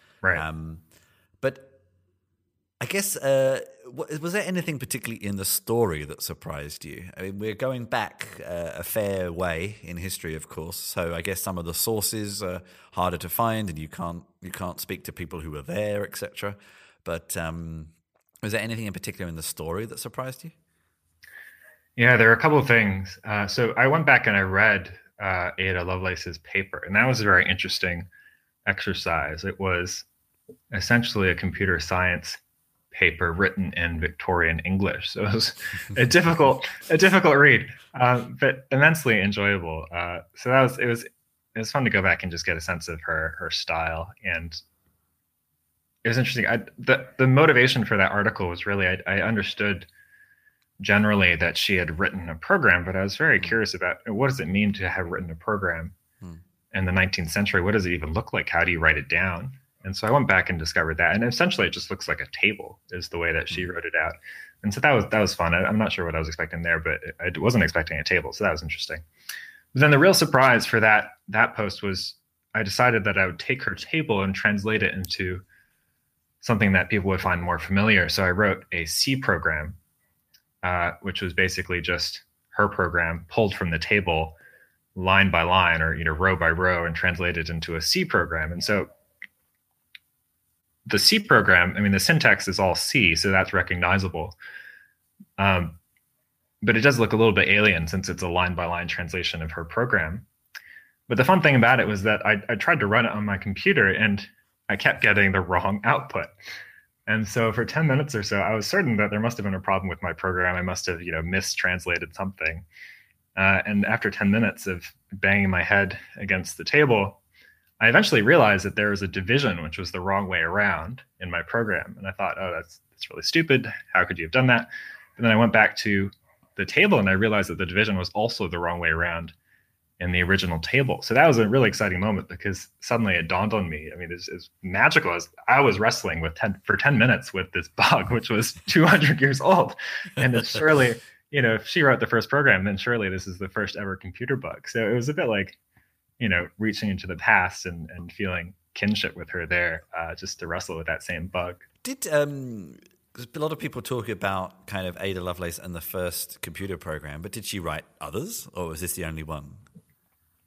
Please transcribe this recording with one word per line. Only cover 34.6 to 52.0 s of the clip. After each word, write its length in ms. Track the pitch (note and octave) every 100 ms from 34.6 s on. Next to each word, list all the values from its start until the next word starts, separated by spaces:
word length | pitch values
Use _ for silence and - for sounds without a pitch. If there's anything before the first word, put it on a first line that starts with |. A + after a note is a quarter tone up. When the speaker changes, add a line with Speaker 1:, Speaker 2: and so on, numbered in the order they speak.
| F2 F#2+ F#2+ - -
Speaker 1:
So 140 | - G2+
it 80 |
was 200 | A2+ - - - - - G2+
a 80 | B2+
Speaker 2:
<laughs> 120 | F3
Speaker 1:
difficult, 500 | E3 D#3+ C3+ B2+ - - -
a 80 | D#3+
difficult 380 | F#3 F#3 D#3+ C#3
read, 320 | D3 A2+ - - - B2+
uh, 200 | B2 B2 A#2 -
but 280 | C3+ C3+ -
immensely 480 | C3+ D3+ D#3+ B2 G#2+
enjoyable. 640 | G2+ G2+ G2+ G2 E2 D#2 -
Uh, 280 | E2+ F2 F2 - -
so 140 | B2
that 120 | C3
was, 180 | C3 C3
it 60 | A#2+
was, 180 | A#2
it 560 | - _ _ _ _ A2
was 120 | A2
fun 120 | C#3+
to 60 | A#2
go 120 | G2+
back 220 | F#2 E2+
and 80 | F2+
just 140 | E2 -
get 120 | E2
a 40 |
sense 260 | E2+ E2+ F2
of 140 | D#2+
her, 340 | - D#2+ D#2+ -
her 100 | E2
style. 600 | - - E2 D#2+ E2 F2 -
And 320 | F#2+ E2 E2 - _ _ _ _ _ _ _ _ _ _ _ _ _ _ A#2
it 20 |
was 100 | A#2+
interesting. 280 | B2+ A#2+ -
I, 160 | A#2 - -
the, 280 | B2+ B2+ - -
the 100 | C3
motivation 560 | C3 D#3 B2 C3 B2+
for 140 | G2+ G#2
that 140 | F#2
article 360 | G#2 G2+ - F2+
was 180 | F2 G#2
really, 220 | G2+ F#2
I, 100 | F#2+ -
I 140 | G2
understood 680 | F2+ A2 - - G#2 F2+ - _ _ _ _ _ _ _ _ -
generally 560 | G2 G#2 G#2+ G2+ F2+ E2+
that 220 | F2 -
she 180 | - F#2
had 240 | E2
written 300 | D#2+